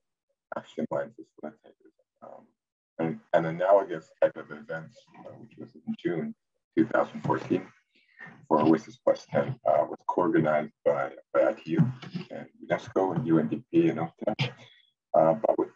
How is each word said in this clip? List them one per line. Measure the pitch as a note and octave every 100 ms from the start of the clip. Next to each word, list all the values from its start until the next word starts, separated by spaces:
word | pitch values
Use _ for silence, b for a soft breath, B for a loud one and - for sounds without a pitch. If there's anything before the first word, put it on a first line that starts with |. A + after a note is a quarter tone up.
| _ _ _ _ _ -
action | - - D#2
line | C#2+ C#2
facilitators. | - - _ D2+ - - _ _ _ _ _
Um, | - - _ _ _ _ _ -
and | E2 D2+ -
an | E2 E2
analogous | E2+ F#2 G2+ F2 E2 - _
type | D#2 E2
of | D2
event, | D2+ D2+ E2 D#2+ - _ -
uh, | - -
which | D2 -
was | D2 D2+
in | - D2+
June | - E2+ D2+ - _ _ _ -
two | -
thousand | - - -
fourteen | - - - F2+ - _ _ B B B B B -
for | D#2
visis | D#2 D#2+ - -
plus | - - -
ten, | D2 C#2 -
uh, | - D2 D2+
was | D#2+ -
co-organized | - F2 E2 D#2 D2+ D2+ _
by, | - C#2+ C#2 - _
by | - -
I |
T | - -
U | - B2 - - F3+ -
and | D2+ - _ -
unesco | - - F#2+ F#2
and | E2+ E2
U | D#2+
N | D#2
D | D#2 -
P | E2 E2
and | D#2+
octave, | E2 - - G#2+ - b b b b _ _ E2
uh, | D#2+
but | D#2 - -
with | -